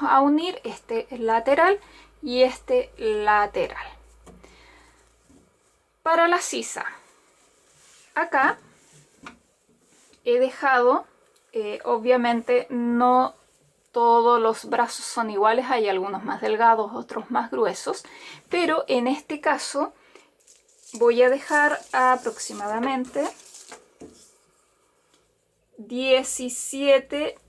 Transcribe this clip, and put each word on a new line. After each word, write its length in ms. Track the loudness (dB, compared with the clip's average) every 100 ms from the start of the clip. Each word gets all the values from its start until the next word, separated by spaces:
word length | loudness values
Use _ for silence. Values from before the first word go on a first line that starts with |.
a 200 | 2 4
unir 400 | 4 2 -2 -8
este 420 | -12 -14 -8 -8 -8
lateral 680 | -6 -2 0 2 4 4 2 -4 -20 -20 _
y 200 | -2 2
este 500 | 2 0 -2 -2 -2 -6
lateral. 880 | -4 -2 2 2 2 -2 -4 -6 -16 -18 _ _ -20 -20 -20 -20 -20 -20 _ _ _ _ _ _ _ _ _ _ _ _
Para 260 | 0 2 4
la 120 | 2
sisa, 440 | -2 -8 -8 -10 -12 -14 _ _ _ _ _ _ _ _ _ _ _
acá 440 | -6 -2 0 0 -2 _ _ _ -20 _ _ -20 -20 _ _ _ _ _ _ _ _
he 140 | 0 2
dejado, 680 | 0 0 2 4 4 2 -2 _ _ _ _
eh, 280 | -8 -8 -6
obviamente 800 | -4 0 2 2 2 0 0 0 0
no 640 | -4 0 2 4 4 2 -4 _ _ _ _ _
todos 500 | 2 4 6 6 4
los 260 | 2 -2 -2
brazos 380 | -2 -2 -4
son 260 | -10 -6 -4
iguales, 360 | 2 2 2 0
hay 180 | 0 0
algunos 360 | -2 -4 -8
más 160 | -8 -6
delgados, 520 | -2 2 4 4 0
otros 360 | -8 -10 -10 -6
más 200 | -6 -4
gruesos, 540 | -2 -2 -2 -8 -10 -12 -20 -20 -20 -6
pero 360 | -2 -2 -2 -2
en 200 | -2 0
este 340 | -4 -6 -6
caso 520 | -4 -4 -4 -6 -6 -8 _ -20 _ _ _ _ _ _ -12
voy 280 | 0 2 4
a 80 | 4
dejar 500 | 2 0 2 2 0 -4
aproximadamente 1300 | 2 2 2 -2 -10 -12 -10 -6 -4 -2 -4 -6 -4 -6 -8 -20 -20 -20 -20 _ -20 -20 -20 _ _ _ _ _ _ _ _ _ _ _ _ _ _ _ -20
diecisiete, 1600 | -10 -4 2 2 0 -8 -8 -8 -10 -2 4 4 2 -6 -6 -10